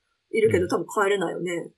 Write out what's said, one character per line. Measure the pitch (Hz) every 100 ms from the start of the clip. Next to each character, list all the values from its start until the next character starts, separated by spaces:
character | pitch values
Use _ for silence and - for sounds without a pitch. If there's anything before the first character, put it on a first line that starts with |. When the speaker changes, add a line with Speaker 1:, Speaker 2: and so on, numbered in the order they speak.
| _ _ _
Speaker 1:
い | 226
る | 214
け | 190
ど、 |
Speaker 2:
う | 180
ん。 |
Speaker 1:
多 | 220
分 | 165
帰 | - 196
れ | 202
な | 170
い |
よ | 170
ね。 | 175 170 -